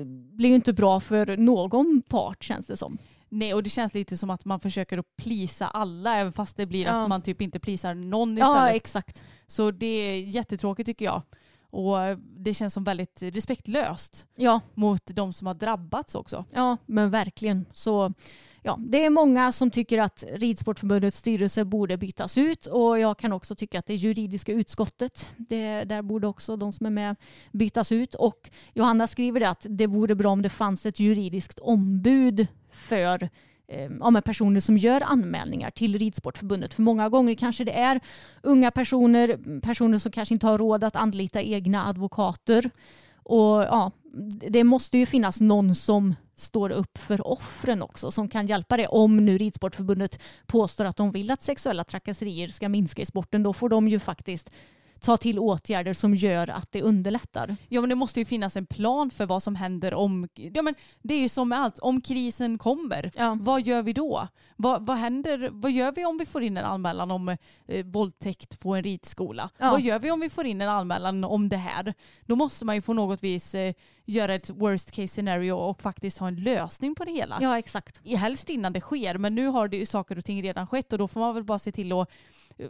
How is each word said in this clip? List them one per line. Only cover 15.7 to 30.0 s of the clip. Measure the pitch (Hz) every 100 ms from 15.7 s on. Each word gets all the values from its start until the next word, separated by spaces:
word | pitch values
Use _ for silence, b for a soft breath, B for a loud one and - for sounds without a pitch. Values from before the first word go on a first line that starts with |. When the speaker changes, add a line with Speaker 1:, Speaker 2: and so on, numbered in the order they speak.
| 214 165 202 -
Speaker 2:
också. | 202 - - 185
Speaker 1:
Ja, | 247 254 240 -
men | 214 208
verkligen. | 214 190 - 214 190 -
Så, | - 220 208 190 - B B B B
ja, | - -
det | 233 277
är | 311
många | 302 294 254 254
som | - 254
tycker | 240 226 220
att | 208 - 90
Ridsportförbundets | 185 233 208 - 202 196 202 202 -
styrelse | 233 214 196 -
borde | 196 214 190 185
bytas | 190 - 185 254
ut, | 302 320 -
och | 240 233 226
jag | 220 208
kan | 226
också | 190 -
tycka | 208 214 180
att | -
det |
juridiska | 208 214 220 208 196 -
utskottet, | 226 208 - 214 - 254 - - -
det, | 233 226 220 214
där | 202 214
borde | 202 220 208
också | 202 - 214
de | 208
som | - 220
är |
med | 208 208 208 b b b
bytas | 208 214 - 196
ut. | 226 254
Och | - 233 - - b b
Johanna | - 247 226 226
skriver | - 247 233
det | 208
att | 170 226
det | 202 214
vore | 208